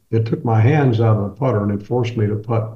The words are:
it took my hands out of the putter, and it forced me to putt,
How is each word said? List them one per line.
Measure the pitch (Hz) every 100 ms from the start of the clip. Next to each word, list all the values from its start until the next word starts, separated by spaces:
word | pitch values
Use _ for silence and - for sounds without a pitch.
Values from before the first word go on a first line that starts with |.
| -
it | 113 110
took | -
my | 120 113
hands | 113 156 135 110
out | 113 101
of | 101
the | -
putter, | 135 107
and | 101 101
it | -
forced | 120 113 113
me | 104
to | 107
putt, | - 113 110